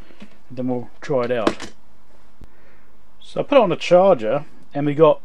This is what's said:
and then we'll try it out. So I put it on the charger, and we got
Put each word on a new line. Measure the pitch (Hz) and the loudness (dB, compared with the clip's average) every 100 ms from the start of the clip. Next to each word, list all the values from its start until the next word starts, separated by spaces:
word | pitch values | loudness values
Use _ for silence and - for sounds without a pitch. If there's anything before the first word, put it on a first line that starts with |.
| - - - - - | -10 -10 -10 -10 -8
and | 127 | -6
then | 127 | -4
we'll | 123 117 - | -4 -4 -8
try | - 135 120 | -2 0 0
it | |
out. | 123 101 - - - - - - - - - - - - - - - - - | 2 0 0 -8 -10 -10 -10 -10 -10 -10 -10 -8 -8 -10 -10 -10 -10 -8 -10
So | - - | -8 -4
I | |
put | 262 285 | 4 4
it | |
on | 202 | 4
the | 151 | 2
charger, | - 180 196 151 107 139 151 - - | 4 6 8 4 2 -2 -2 -10 -8
and | 147 147 | -4 0
we | 147 | 6
got | 160 147 | 6 6